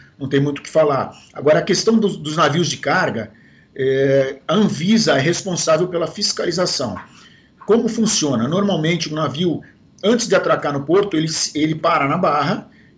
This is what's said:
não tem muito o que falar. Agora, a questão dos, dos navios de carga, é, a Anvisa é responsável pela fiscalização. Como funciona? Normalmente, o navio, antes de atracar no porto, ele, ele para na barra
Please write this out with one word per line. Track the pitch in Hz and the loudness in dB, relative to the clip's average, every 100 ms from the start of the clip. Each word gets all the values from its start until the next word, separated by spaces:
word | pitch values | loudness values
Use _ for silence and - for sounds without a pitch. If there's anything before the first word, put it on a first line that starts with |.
| - - | -20 -12
não | 135 | -2
tem | 139 | 0
muito | 143 139 | 0 -4
o | |
que | - | -4
falar. | 160 151 135 101 - - | 0 2 2 -4 -10 -20
Agora, | - 139 160 | -4 2 2
a | |
questão | 160 190 - 226 | 2 0 2 2
dos, | 208 160 | 2 -4
dos | 147 156 | -6 0
navios | 151 147 170 | 2 2 -2
de | - | -4
carga, | 139 170 - - 214 - - - _ - | -2 0 0 -4 -8 -14 -20 -20 _ -4
é, | 135 135 135 139 135 - - | 0 2 4 4 2 -2 -2
a | 180 | 2
Anvisa | 196 139 175 220 160 | 2 0 2 2 4
é | 139 | 2
responsável | 143 175 196 170 - 160 180 | 2 -2 -4 -4 0 2 2
pela | 170 165 | -2 -4
fiscalização. | - 196 - - 170 180 - 120 92 - - - - _ _ - | -4 -6 -4 -2 -2 -2 -2 -6 -8 -14 -20 -20 -20 _ _ 0
Como | 220 226 | 2 2
funciona? | - 214 - 151 120 120 | 0 0 0 0 0 0
Normalmente, | 180 202 170 156 175 - | 0 0 0 0 -2 -4
o | 151 | -4
navio, | 151 131 180 147 - _ _ _ | -4 -2 -2 -2 -8 _ _ _
antes | 196 233 196 | 0 0 2
de | 185 | 0
atracar | 170 151 151 | 2 0 0
no | 143 139 | -4 0
porto, | 185 202 156 | 2 2 0
ele, | 160 - - | -2 -2 -4
ele | 151 156 160 | -2 -2 0
para | 170 160 139 | 0 2 0
na | 165 | 0
barra | 180 147 143 214 - _ - | 0 0 0 -4 -8 _ -20